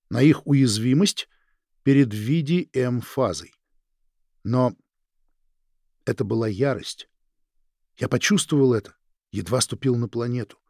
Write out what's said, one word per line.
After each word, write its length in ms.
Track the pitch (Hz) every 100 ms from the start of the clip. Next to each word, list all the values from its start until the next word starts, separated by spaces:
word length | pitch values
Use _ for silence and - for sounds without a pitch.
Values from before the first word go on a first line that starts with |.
| -
на 100 | 120
их 260 | 143 143 -
уязвимость 840 | 139 127 104 120 135 202 - - _ _ _ _ _
перед 320 | - 139 131
V 280 | 107 107 165
D 260 | 143 175 -
M-фазой. 800 | 131 123 123 - - 120 82 85 _ _ _ _ _ _ _ _ _
Но 320 | - 123 127 92 _ _ _ _ _ _ _ _ _ _ _ _
это 200 | - -
была 220 | 107 113 110
ярость. 600 | 98 139 113 - - - _ _ _ _ _ _ _ _ -
Я 120 | 113
почувствовал 680 | 123 - 208 - 147 131
это, 200 | 113 - _ _ _ _
едва 280 | 98 85 127
ступил 360 | - 117 131 120
на 120 | 120
планету. 500 | 117 120 123 107 _